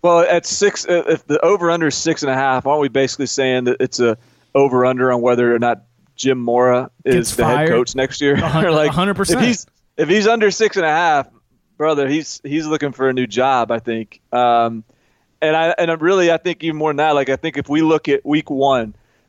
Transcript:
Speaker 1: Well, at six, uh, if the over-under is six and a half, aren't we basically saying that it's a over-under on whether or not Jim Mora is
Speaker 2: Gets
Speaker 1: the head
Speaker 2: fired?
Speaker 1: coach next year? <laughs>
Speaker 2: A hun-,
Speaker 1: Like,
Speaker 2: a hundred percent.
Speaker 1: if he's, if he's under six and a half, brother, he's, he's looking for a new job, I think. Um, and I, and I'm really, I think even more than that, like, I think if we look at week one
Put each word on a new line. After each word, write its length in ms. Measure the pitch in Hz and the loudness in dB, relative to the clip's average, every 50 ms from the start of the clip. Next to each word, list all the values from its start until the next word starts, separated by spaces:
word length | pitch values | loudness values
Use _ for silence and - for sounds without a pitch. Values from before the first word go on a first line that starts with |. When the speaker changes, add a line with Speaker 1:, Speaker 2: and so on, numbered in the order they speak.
| - | 4
Speaker 1:
Well, 160 | 175 170 170 | 4 4 4
at 260 | 175 - 175 170 - | 4 4 2 0 0
six, 400 | - - - 202 202 - - - | -4 -4 0 0 0 0 -2 -4
uh, 160 | - 180 170 143 | -2 -2 0 2
if 180 | - 160 156 _ | 0 -2 -2 _
the 180 | - 147 - - | -2 -2 0 2
over-under 440 | 170 202 196 175 170 170 170 160 | 2 2 2 0 -2 0 0 -2
is 80 | 147 - | -2 -2
six 260 | - - 165 160 - | -2 -2 -2 -2 -2
and 100 | 147 139 | -2 -2
a 40 | 131 | -2
half, 320 | 131 135 139 131 143 - | 0 0 0 0 0 0
aren't 140 | 135 147 151 | 0 0 0
we 60 | 143 | 0
basically 380 | 139 113 135 135 123 - - 139 | 0 0 0 0 0 -2 -6 -6
saying 380 | 117 - - 135 131 127 127 123 | -6 -2 -2 0 0 0 0 0
that 140 | 123 123 - | -2 0 0
it's 200 | 123 123 - - | -2 -4 -2 0
a 160 | 123 117 110 - _ _ _ _ _ _ _ | 0 0 0 -2 _ _ _ _ _ _ _
over-under 580 | 139 139 135 123 127 127 127 127 127 127 131 | 2 2 2 2 2 2 2 0 0 0 0
on 100 | 127 123 | 0 2
whether 340 | 120 127 123 120 123 120 120 | 2 2 2 2 2 2 2
or 20 | |
not 280 | 117 117 120 113 - _ _ _ _ _ _ _ | 2 0 0 -2 -4 _ _ _ _ _ _ _
Jim 220 | - - 135 131 127 | -4 -2 -2 -2 0
Mora 520 | 120 120 117 123 127 127 123 123 131 - _ _ _ | -2 0 2 2 4 4 2 0 -2 -6 _ _ _
is 120 | 135 131 | 0 0
Speaker 2:
Gets 200 | 120 113 - - | 0 0 -2 -4
Speaker 1:
the 100 | - - | -2 0
head 100 | 113 - | 0 0
Speaker 2:
fired? 140 | 151 156 165 | 0 0 0
Speaker 1:
coach 260 | - 120 123 - - | 0 0 0 -2 -2
next 260 | 131 131 135 - - | -4 -4 -4 -4 -2
year? 140 | 147 143 143 | 0 0 0
<laughs> 20 | |
Speaker 2:
A 100 | 139 156 | 0 0
hun-, 240 | 156 139 160 208 175 156 | 0 0 0 0 2 2
Speaker 1:
Like, 160 | 156 151 151 | 2 2 0
Speaker 2:
a 20 | 143 | 0
hundred 220 | 170 185 202 196 | 0 -2 -2 -2
percent. 260 | 185 196 - 175 165 | -2 -2 -2 0 0
Speaker 1:
if 60 | 214 | 2
he's, 180 | 247 233 - - _ _ _ _ _ _ | 0 0 -2 -8 _ _ _ _ _ _
if 100 | - 156 | -4 0
he's 200 | 151 185 214 202 | 2 2 2 4
under 240 | 214 233 233 214 202 | 2 2 2 2 0
six 260 | 180 - 220 208 - | 2 2 -2 0 0
and 80 | 196 170 | 0 0
a 40 | 156 | 0
half, 380 | 151 147 175 165 156 143 135 - _ _ _ _ _ _ _ _ _ | 2 2 2 2 2 0 0 -4 _ _ _ _ _ _ _ _ _
brother, 300 | _ 151 160 156 143 139 | _ -2 0 0 0 0
he's, 320 | 135 143 160 151 - - - - | 0 -2 -4 -4 -8 -14 -14 -10
he's 240 | 139 147 160 156 | -6 -4 -4 -2
looking 240 | 151 156 147 147 143 | -2 -4 -4 -4 -6
for 180 | 123 - 131 131 | -4 -2 -2 0
a 40 | 127 | 0
new 120 | 127 127 | -2 -4
job, 460 | 110 101 117 127 135 131 123 117 110 | -2 -2 0 0 2 2 0 0 -2
I 80 | 117 113 | -4 -4
think. 420 | - 120 113 113 110 _ - _ _ _ | -4 -6 -6 -6 -8 _ -16 _ _ _
Um, 520 | - 123 123 120 120 117 117 117 113 110 110 _ _ _ _ _ _ _ _ _ _ _ | -2 0 2 4 4 2 2 0 -4 -8 -14 _ _ _ _ _ _ _ _ _ _ _
and 140 | 156 156 156 | -2 0 0
I, 140 | 160 165 165 170 - | 0 0 0 0 0
and 100 | 175 165 | -2 -2
I'm 80 | 165 160 | -2 0
really, 320 | 151 175 196 190 175 170 | 0 0 2 2 2 2
I 60 | 170 | 2
think 260 | 160 _ 185 170 _ 156 | 0 _ -6 -6 _ -6
even 140 | 165 156 | -6 -4
more 140 | 151 151 156 | -2 -4 -2
than 60 | 147 | -2
that, 180 | 139 151 156 147 | 0 0 0 2
like, 140 | 143 135 123 | 0 0 -2
I 80 | 135 | -4
think 200 | 127 - 160 - | -4 -4 -8 -6
if 120 | 143 135 - | -6 -6 -2
we 120 | 143 156 | 0 0
look 260 | 160 156 160 151 - | 2 2 2 0 0
at 160 | - 139 135 _ | -2 -2 -2 _
week 280 | 135 151 160 151 - | -2 -2 -2 -2 -4
one 420 | 147 135 135 139 135 127 113 110 - _ _ _ _ _ _ | -2 0 2 2 2 0 -2 -6 -10 _ _ _ _ _ _